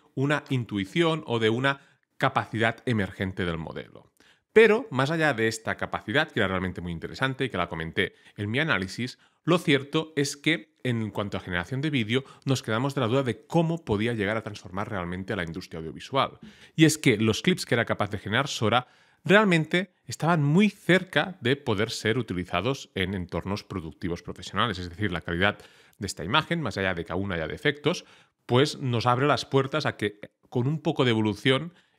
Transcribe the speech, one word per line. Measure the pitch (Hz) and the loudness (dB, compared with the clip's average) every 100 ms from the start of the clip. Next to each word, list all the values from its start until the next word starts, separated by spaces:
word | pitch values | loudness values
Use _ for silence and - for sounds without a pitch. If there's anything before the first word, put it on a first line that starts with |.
| _ | _
una | - 139 151 - | -2 0 0 -2
intuición | 131 110 101 98 170 165 160 151 | -4 -2 -4 -2 0 0 0 -2
o | 117 | 2
de | 110 | 2
una | 113 139 139 _ _ _ - | 2 0 -2 _ _ _ -2
capacidad | 135 123 - 110 113 113 - | 0 0 -2 0 0 0 -2
emergente | 113 95 - 95 92 | 0 -2 -4 -6 -2
del | 90 82 | -4 -4
modelo. | 76 - 55 - - _ _ _ _ | -6 -10 -14 -16 -20 _ _ _ _
Pero, | - 220 214 269 | 6 8 6 0
más | 127 135 | 0 0
allá | 165 156 | 2 0
de | 113 113 | 2 0
esta | 110 - 95 | 0 -6 -6
capacidad, | 92 85 - 127 156 | -6 -6 -2 0 0
que | - | 0
era | 95 | 0
realmente | 92 92 92 | 0 -2 -4
muy | 87 | -6
interesante | 82 82 80 131 131 131 | -8 -8 -4 -4 -2 -4
y | |
que | 98 | -2
la | 85 | -2
comenté | 82 82 82 92 - - - | -4 -6 -2 -2 -4 -18 -10
en | 104 | -4
mi | 120 | -2
análisis, | 160 104 95 - 127 - _ _ | 0 -2 -2 -6 -8 -10 _ _
lo | - 175 | 0 2
cierto | 175 135 135 151 160 - | 4 2 2 -4 -2 -2
es | 139 - | -2 -2
que, | 151 165 - _ | -2 -2 -4 _
en | 127 117 107 | -4 -2 -2
cuanto | 110 104 92 | -4 -6 -6
a | |
generación | - 87 87 131 | -4 -4 -4 -4
de | 156 | -2
vídeo, | 143 104 127 - - - | -2 0 -2 -4 -8 -2
nos | 127 | -2
quedamos | - 113 139 | 0 -2 -2
de | 139 | 0
la | 113 | 0
duda | 131 | 2
de | 127 107 - | 0 -4 -2
cómo | 170 165 165 - | 0 0 -2 -2
podía | 104 113 | -2 0
llegar | 117 98 110 | -2 -2 -2
a | |
transformar | 107 104 95 92 107 | -6 -12 -10 -8 -6
realmente | 101 87 90 95 | -6 -6 -6 -6
a | 107 | -4
la | |
industria | 85 82 - 85 | -6 -8 -10 -10
audiovisual. | 80 73 - 135 - - - - - - | -10 -12 -4 -2 -2 -4 -20 -20 -6 6
Y | 156 | 6
es | 151 | 6
que | - 104 | 2 4
los | 110 107 | 2 2
clips | - 175 - | 0 0 0
que | 120 | 0
era | 110 | 0
capaz | 104 101 | -2 -2
de | 104 | -4
generar | - 113 143 | -2 -2 -2
Sora | - 107 120 - _ _ _ | 0 2 2 0 _ _ _
realmente | - 196 214 170 156 175 196 _ - | 4 6 6 4 2 -2 -2 _ -14
estaban | - 151 175 | -4 0 2
muy | 143 160 214 | 4 4 4
cerca | - - 180 185 147 170 - | 2 2 2 2 -2 -2 -2
de | 117 143 | 0 0
poder | - 101 113 | 0 0 0
ser | - 107 120 | -2 0 0
utilizados | 110 90 90 92 104 135 - - | -2 -4 -2 -2 -2 -4 -6 -4
en | 92 | -2
entornos | 98 85 87 92 101 | -4 -6 -6 -6 -6
productivos | - 98 80 - 87 85 | -6 -10 -10 -8 -6 -6
profesionales, | - 92 90 95 117 90 | -8 -14 -6 0 0 -2
es | 90 | -6
decir, | 85 104 | -4 -4
la | 87 | -4
calidad | - 85 101 - - _ _ - | -4 2 2 0 -8 _ _ -10
de | 98 | -10
esta | - | -8
imagen, | 80 143 160 170 | -2 0 0 -2
más | 131 98 | -4 -2
allá | 95 | -2
de | 90 - | -2 -4
que | |
aún | 87 98 | -4 -4
haya | 87 78 | -4 -4
defectos, | 78 147 147 147 185 - - _ _ - | -4 -4 -2 -2 -4 -6 -20 _ _ 0
pues | 123 147 135 | 4 4 0
nos | 139 117 117 | -2 0 2
abre | 123 143 | 2 4
las | 127 - | 2 2
puertas | 135 135 156 131 | 0 2 -2 -4
a | - | -2
que, | 104 - - _ _ | -4 -6 -18 _ _
con | 127 123 | -2 -2
un | 156 | -2
poco | 170 151 131 | -2 2 2
de | |
evolución, | 110 107 101 135 131 165 - _ | 4 2 0 0 0 -2 -14 _